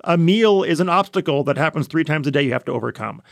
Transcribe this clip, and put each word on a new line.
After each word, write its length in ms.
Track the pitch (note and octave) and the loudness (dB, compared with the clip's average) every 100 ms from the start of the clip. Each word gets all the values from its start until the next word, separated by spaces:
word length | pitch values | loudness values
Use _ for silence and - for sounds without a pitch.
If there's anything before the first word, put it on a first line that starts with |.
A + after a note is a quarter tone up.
a 140 | - E3+ | -2 2
meal 460 | E3 G#3+ G#3+ G3 | 4 4 4 4
is 160 | F3 D#3+ | 2 0
an 100 | F3+ | 0
obstacle 540 | F3 G3 F#3+ E3 C#3+ | 0 0 -2 -2 0
that 120 | C#3 C#3 | 0 0
happens 300 | D#3 D#3 - | 0 -2 -2
three 160 | E3 | -2
times 220 | D3 D3+ C#3+ | -2 -2 0
a 60 | |
day 100 | C#3+ | 0
you 100 | C3+ | 0
have 140 | B2 - | -2 -4
to 60 | |
overcome. 500 | B2 A#2 - G#2+ - - | -6 -6 -8 -10 -12 -10